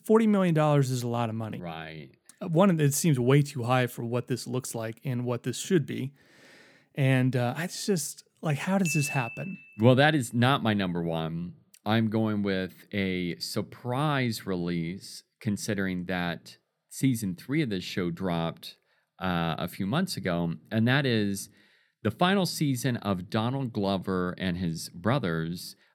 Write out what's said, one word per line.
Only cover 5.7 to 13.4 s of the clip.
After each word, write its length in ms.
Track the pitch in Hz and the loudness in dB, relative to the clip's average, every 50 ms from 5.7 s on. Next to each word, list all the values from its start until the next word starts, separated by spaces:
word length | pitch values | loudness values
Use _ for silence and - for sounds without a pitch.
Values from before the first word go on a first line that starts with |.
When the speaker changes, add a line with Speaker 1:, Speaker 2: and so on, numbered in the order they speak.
| 190 165 117 | 2 2 2
Speaker 1:
be. 260 | - 113 117 127 139 - _ _ _ _ - - - - - - - _ _ _ _ _ | 2 -4 -6 -6 -8 -10 _ _ _ _ -20 -20 -20 -20 -20 -20 -20 _ _ _ _ _
And, 420 | 151 135 131 131 127 127 131 127 | 0 2 4 4 4 2 2 2
uh, 180 | 127 120 120 139 147 | 0 -2 -2 -2 -4
it's 280 | 170 180 - - - | -6 -8 -8 -6 -2
just, 380 | 220 196 160 - - - - _ _ _ _ | -2 -2 -2 -2 -6 -10 -14 _ _ _ _
like, 160 | - 160 143 143 | -4 -2 -2 -2
how 180 | - 185 196 | 0 0 2
does 160 | 196 190 147 | 2 2 2
this 160 | 131 151 139 - | 2 0 0 0
happen? 480 | - 139 120 117 - 135 147 196 180 - - _ _ 104 | 0 -2 -2 -2 -6 -10 -10 -10 -10 -12 -16 _ _ 6
Speaker 2:
Well, 160 | 110 127 127 | 6 8 8
that 220 | 127 143 156 156 | 8 6 6 4
is 180 | 147 117 - - | 2 0 0 0
not 300 | 120 120 131 143 - 110 | 2 4 4 2 2 2
my 100 | 110 107 | 2 2
number 260 | 101 98 90 87 87 | 2 0 0 -2 -2
one. 540 | 85 82 82 80 80 82 82 85 87 87 - - _ _ - _ _ | -2 -2 -2 -2 -2 -4 -4 -6 -8 -10 -12 -16 _ _ -20 _ _
I'm 220 | 104 110 113 113 110 | 0 2 2 2 2
going 320 | 107 110 110 110 107 104 | 0 0 0 0 0 -2
with 440 | 101 101 95 92 92 85 - - - _ | 0 0 0 -2 -2 -6 -8 -16 -16 _
a 440 | - 101 98 95 92 90 90 87 80 | -4 -2 -2 0 -2 -2 -2 -4 -4
surprise 1080 | - | -6